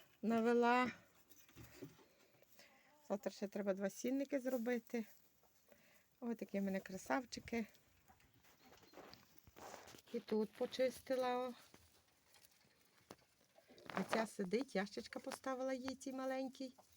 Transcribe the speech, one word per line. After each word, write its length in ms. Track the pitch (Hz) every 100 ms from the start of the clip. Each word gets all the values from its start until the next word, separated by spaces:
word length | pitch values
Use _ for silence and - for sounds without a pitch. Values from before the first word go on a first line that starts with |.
| - -
навела. 720 | 208 226 226 240 240 247 247 - - - - - - - - - - - - - - - - - - - - - -
Завтра 220 | 202 202
ще 160 | - 202
треба 260 | 208 196
два 160 | 190 196
сінники 500 | - 247 269 277 277
зробити. 680 | 247 254 226 247 - 240 220 - _ _ _ _ _ - - - _ -
Ось 180 | 240 226
такі 220 | 208 196
в 40 |
мене 160 | 196 190
красавчики. 840 | - 185 - 269 240 - - 233 214 - _ _ _ - - _ - - - - - - - - - - - - - - - - -
І 60 | 240
тут 300 | - 214 208
почистила, 1000 | - 247 - 262 - - 262 254 247 254
о. 60 | 240 - - - - _ _ _ - - _ _ _ _ - - - _ _ _ - - - -
А 100 | -
ця 240 | 190 220 220
сидить, 480 | - 185 214 277 220
ящичка 440 | 202 - - 254
поставила 540 | 269 254 262 254 262
їй 220 | 262 262 262
цій 180 | 277
маленькій. 600 | 262 262 262 262 - 262 - -